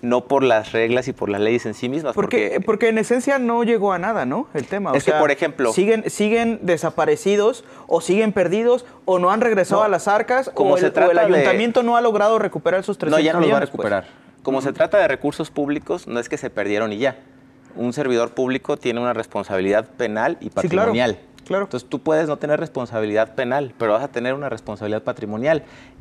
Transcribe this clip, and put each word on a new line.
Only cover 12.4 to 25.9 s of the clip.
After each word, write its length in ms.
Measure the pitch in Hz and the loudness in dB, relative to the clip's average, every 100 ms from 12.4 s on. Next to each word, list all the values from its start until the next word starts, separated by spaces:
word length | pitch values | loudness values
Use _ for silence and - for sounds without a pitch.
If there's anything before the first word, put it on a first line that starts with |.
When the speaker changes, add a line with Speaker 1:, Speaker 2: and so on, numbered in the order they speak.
| 202 - 165 180 | 0 -2 0 0
Speaker 2:
sus 140 | 196 202 | -2 -4
Speaker 1:
No, 160 | 165 156 | 2 2
ya 140 | 156 | 2
no 60 | 160 | 2
los 100 | 160 | 2
va 60 | 143 | 2
a 20 | |
Speaker 2:
trescientos 0 | |
millones, 60 | - | 0
pues. 0 | |
Speaker 1:
recuperar. 340 | - 107 101 - - - _ | -4 -2 -2 -4 -20 -20 _
Como 180 | - 135 | -4 -2
se 100 | 135 | -2
trata 280 | 127 160 208 | -2 2 4
de 80 | 170 | 2
recursos 420 | 131 143 - 156 | 0 -4 -4 -8
públicos, 580 | - 143 147 - 175 - | -4 -2 -4 -4 -6 -4
no 120 | 120 | -6
es 100 | 117 | -4
que 80 | 147 | -6
se 140 | 123 | -6
perdieron 420 | 107 101 104 110 | -4 -2 0 -2
y 60 | 104 | 0
ya. 180 | 131 127 - - - _ - - | -2 -2 -18 -20 -20 _ -20 -6
Un 160 | 120 | -4
servidor 380 | 123 143 120 117 - | -2 0 0 0 -2
público 420 | 127 131 - 147 | -2 -2 -4 -4
tiene 220 | 127 117 | -2 -2
una 120 | 120 | -2
responsabilidad 760 | 113 110 104 98 98 95 104 117 - | -2 -4 -8 -4 -2 2 0 -2 -6
penal 400 | 120 107 127 - | -4 0 -2 -2
y 60 | - | -6
Speaker 2:
Sí, 40 | |
claro, 160 | - 180 | -4 0
Speaker 1:
patrimonial. 500 | 180 226 214 123 101 - - - | 2 2 2 0 -2 -10 -20 -6
Speaker 2:
claro. 180 | 190 196 | -4 -4
Speaker 1:
Entonces, 240 | 123 - | -8 -8
tú 100 | 143 | -6
puedes 300 | 160 156 160 | 0 0 0
no 80 | 147 | -4
tener 200 | 147 151 | -2 -2
responsabilidad 800 | 160 - 123 117 107 104 113 - | -2 -6 -6 -2 0 2 0 -2
penal, 380 | 123 131 139 - | -2 -2 -4 -2
pero 140 | 113 | 0
vas 100 | 107 | 2
a 40 | 139 | 0
tener 260 | 127 120 | -4 -4
una 140 | 135 143 | -4 -6
responsabilidad 560 | 110 - 104 107 107 | -8 -10 -8 -4 -4
patrimonial. 600 | 110 120 107 107 131 160 - - - | -6 -8 -8 -4 0 0 -2 -20 -20